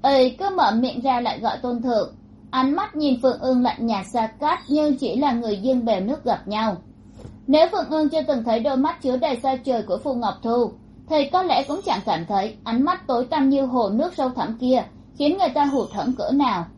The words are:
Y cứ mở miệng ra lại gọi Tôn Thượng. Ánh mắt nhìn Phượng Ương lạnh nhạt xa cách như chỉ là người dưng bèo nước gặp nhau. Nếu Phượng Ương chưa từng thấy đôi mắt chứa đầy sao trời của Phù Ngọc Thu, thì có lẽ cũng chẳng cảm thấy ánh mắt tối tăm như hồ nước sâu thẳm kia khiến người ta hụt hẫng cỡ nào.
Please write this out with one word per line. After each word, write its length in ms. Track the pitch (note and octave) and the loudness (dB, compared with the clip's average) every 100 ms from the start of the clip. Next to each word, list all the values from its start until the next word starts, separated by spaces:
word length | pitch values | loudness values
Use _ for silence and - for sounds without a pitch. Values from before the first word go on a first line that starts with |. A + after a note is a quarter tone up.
Y 280 | C4+ C#4 B3+ | 4 4 4
cứ 140 | B3+ G4 F#4 | 0 -4 2
mở 140 | A#3+ | 2
miệng 260 | A3 B3+ A#3+ | 2 0 -2
ra 200 | C4+ B3 | 0 0
lại 200 | A#3+ - | -2 -2
gọi 180 | A3 - | -4 -4
Tôn 200 | B3 A#3+ | -4 -4
Thượng. 320 | B3 A3+ F3+ - - - - | 0 0 -2 -8 -20 -20 -6
Ánh 260 | C4 C4 D#4+ | 0 0 0
mắt 200 | G#4 D4+ | -4 -2
nhìn 240 | D4 A#3+ | 0 2
Phượng 180 | C4 A#3 | 2 0
Ương 220 | B3+ B3+ | 0 2
lạnh 240 | B3 - A#3 | 2 -2 -2
nhạt 200 | G3+ F#3 | -4 -2
xa 200 | A#3+ A3 | -4 -4
cách 340 | - D4 F4 - | -2 -2 -2 0
như 280 | D4 D4+ B3+ | 2 2 0
chỉ 160 | A3+ G#3 | -2 0
là 160 | C#4+ | 0
người 240 | A#3 A#3 G3+ | 0 -2 -2
dưng 280 | A#3 B3+ | 0 0
bèo 160 | A3+ G3 | 2 0
nước 240 | G3 D4 | 0 -4
gặp 240 | B3 G3 - | -2 -4 -4
nhau. 280 | G#3 A3 F3 - - - - - - - | -2 -2 -4 -12 -20 -20 -20 -20 -14 4
Nếu 220 | D4+ F4 | 6 6
Phượng 180 | G4+ A#3+ | 4 -2
Ương 180 | D#4 D4+ | 0 2
chưa 140 | D#4+ | 0
từng 220 | D4 C4 | 0 -2
thấy 160 | A3+ A#3 | 0 0
đôi 160 | C4 C4 | 2 2
mắt 260 | D4+ F4+ | 0 0
chứa 140 | C#4 B3+ | -2 0
đầy 220 | D#4 A#3+ | 0 0
sao 140 | C4+ C4 | -2 -2
trời 180 | C4+ A#3+ | -2 -2
của 160 | G#3 F#3+ | -2 -4
Phù 160 | D4 | -2
Ngọc 200 | A#3+ A3 F3+ | -2 -4 -4
Thu, 280 | A3+ A#3+ A3+ - - - - | -2 0 0 -4 -20 -20 -2
thì 220 | D#4 C#4 | 0 2
có 100 | F4+ | 0
lẽ 220 | F#4 C#4+ C4+ | 2 0 0
cũng 120 | D#4 | -6
chẳng 160 | D#4 G#3+ | -2 -2
cảm 220 | F#3+ E3 E3+ | -2 -4 0
thấy 300 | G3+ G#3 - | -2 -2 -8
ánh 180 | A3 A#3 | -4 0
mắt 240 | D4 F4+ - | 0 -2 -2
tối 180 | A#3+ | -2
tăm 240 | B3 D#4 C4+ | 0 0 2
như 180 | C#4 C4+ | 2 2
hồ 240 | B3+ G#3 | 0 0
nước 240 | G#3+ E4+ | 0 -2
sâu 160 | E4+ C4 | -2 -4
thẳm 280 | B3+ G#3+ A3+ | -2 -6 -4
kia 240 | B3+ B3+ - - - - | 0 0 0 -14 -20 -2
khiến 200 | D4 F#4+ | 0 2
người 100 | E4 | 0
ta 100 | D4 | 2
hụt 260 | C#4+ C4+ - | 0 0 -2
hẫng 200 | G#3 A#3+ | -4 -4
cỡ 180 | B3+ - | -2 0
nào. 360 | C#4 C4 F#3+ E3 | 2 2 0 -6